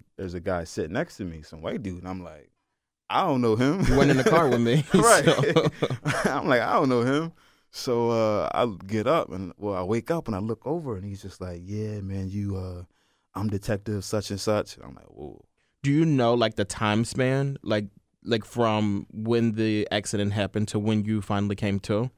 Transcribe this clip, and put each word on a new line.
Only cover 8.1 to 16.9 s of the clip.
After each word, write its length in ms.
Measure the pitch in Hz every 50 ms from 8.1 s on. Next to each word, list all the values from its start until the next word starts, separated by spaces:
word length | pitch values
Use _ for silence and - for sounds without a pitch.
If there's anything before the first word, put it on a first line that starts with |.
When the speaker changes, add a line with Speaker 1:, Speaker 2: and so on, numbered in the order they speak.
Speaker 1:
uh, 380 | 117 113 110 107 104 98 78 - -
I 140 | 76 120 120 98 - 98
get 200 | 95 110 110 104
up, 240 | 123 160 165 - -
and, 220 | - 92 95 87 -
well, 160 | - 101 104 98
I 80 | 92 92
wake 280 | 90 110 117 - -
up, 160 | 170 165 -
and 80 | - 107
I 40 | 95
look 280 | 104 110 113 - -
over, 300 | 127 156 175 156 135 110
and 80 | 92 95
he's 160 | 101 98 98
just 180 | - 92 85 -
like, 220 | 92 90 87 87 90
"Yeah, 380 | 92 104 104 107 107 107 104
man, 260 | 95 95 98 98 95 95
you, 280 | 95 104 101 101 98
uh, 260 | 95 92 92 90 90 87 - _ _ _ _ _ _ _ _ -
I'm 120 | 92 104
Detective 560 | 110 - 98 - - 104 98 - 113 104 101 92
such 280 | - - 107 98 -
and 80 | 104 98
such." 340 | - 110 107 104 - - -
And 80 | - -
I'm 100 | 71 67
like, 100 | - -
"Whoa." 400 | - - - 73 69 50 50 _ _ _ _ _ _ _ _
Speaker 2:
Do 100 | - 139
you 140 | 143 151 165
know, 280 | 165 147 131 120 117 120
like, 220 | 120 113 110 110
the 100 | - 101
time 400 | - - - 113 104